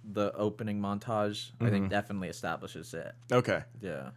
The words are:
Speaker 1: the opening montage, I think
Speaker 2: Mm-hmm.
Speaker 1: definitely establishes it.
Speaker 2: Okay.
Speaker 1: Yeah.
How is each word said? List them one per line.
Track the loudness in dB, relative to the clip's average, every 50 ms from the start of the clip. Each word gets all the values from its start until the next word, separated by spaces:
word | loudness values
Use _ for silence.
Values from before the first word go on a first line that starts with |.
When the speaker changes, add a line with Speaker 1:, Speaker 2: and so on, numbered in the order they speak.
| -10
Speaker 1:
the | -4 -2 0 0 0 2
opening | 0 0 0 0 -2 -4 -2 0 0
montage, | 0 0 -2 -2 -2 0 2 2 2 2 0 -4 -8 -12 -2 2
I | 4 4
think | 4 4 2
Speaker 2:
Mm-hmm. | 4
Speaker 1:
definitely | 2 0 0 0 -4 -4 -4 -6
establishes | -6 -4 -2 -2 -2 -4 -6 -10 -10 -10 -10 -8 -8
it. | -8 -8 -8 -12 -14 -2 4
Speaker 2:
Okay. | 4 4 6 6 2 2 2 -6 -12 -8
Speaker 1:
Yeah. | -6 -6 -4 -4 -6 -10 -12